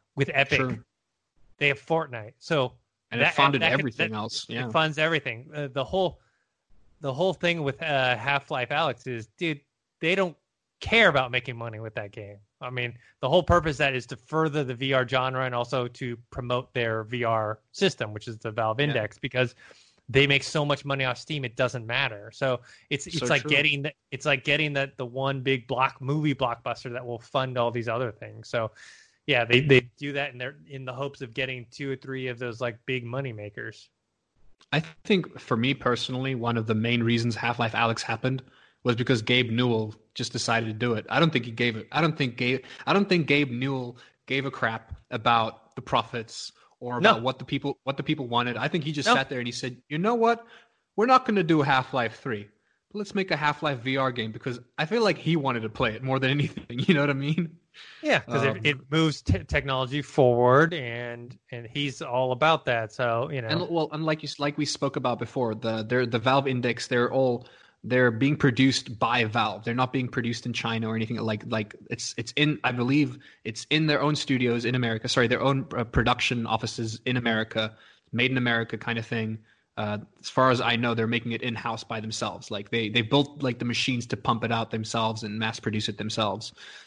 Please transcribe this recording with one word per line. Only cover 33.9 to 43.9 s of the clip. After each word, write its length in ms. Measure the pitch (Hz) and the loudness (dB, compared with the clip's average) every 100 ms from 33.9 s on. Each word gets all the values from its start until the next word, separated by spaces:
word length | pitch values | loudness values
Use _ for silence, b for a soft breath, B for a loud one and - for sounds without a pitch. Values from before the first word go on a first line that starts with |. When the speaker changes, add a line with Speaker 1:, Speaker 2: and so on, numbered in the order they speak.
| _ _ _ _ _ - - - | _ _ _ _ _ -20 -20 -4
Speaker 2:
I 120 | 143 160 - - | -2 -2 -8 2
think 340 | 196 - - | 2 2 -8
for 180 | - 117 | -2 0
me 160 | 123 | 2
personally, 640 | 131 127 117 - 127 135 131 | 0 0 0 -2 -4 -4 -2
one 220 | 117 117 | -2 -2
of 100 | 110 | 0
the 80 | 110 | 0
main 260 | 117 120 | 2 2
reasons 340 | 117 117 117 110 | 4 2 2 0
Half-Life 380 | 120 120 117 | -2 0 0
Alyx 280 | 113 113 113 | 2 2 0
happened 420 | - 113 131 131 - b b b | -2 -2 -2 -4 -6 b b b
was 120 | 123 117 | 0 0
because 280 | 120 123 | 2 2
Gabe 260 | 110 127 117 | 4 4 4
Newell 460 | 113 123 113 110 110 _ | 2 2 2 -2 -8 _
just 180 | - 120 | -8 -6
decided 360 | 123 - 117 113 | -4 0 0 0
to 60 | |
do 200 | 107 120 | -2 -2
it. 140 | 113 - | -2 0
I 100 | 123 | 2
don't 140 | 165 | 4
think 120 | 143 117 | 2 -2
he 60 | |
gave 240 | 113 120 110 | -2 -2 -2
it. 120 | 107 | -4
I 100 | 143 | 0
don't 140 | 160 156 | 0 0
think 220 | 135 113 | -2 -2
Gabe, 260 | 123 127 - B - | -2 -2 -4 B 0
I 80 | |
don't 160 | 180 202 | 2 4
think 160 | 180 139 | 2 4
Gabe 240 | 143 143 | 2 2
Newell 480 | 120 135 135 123 | -2 -4 -4 -6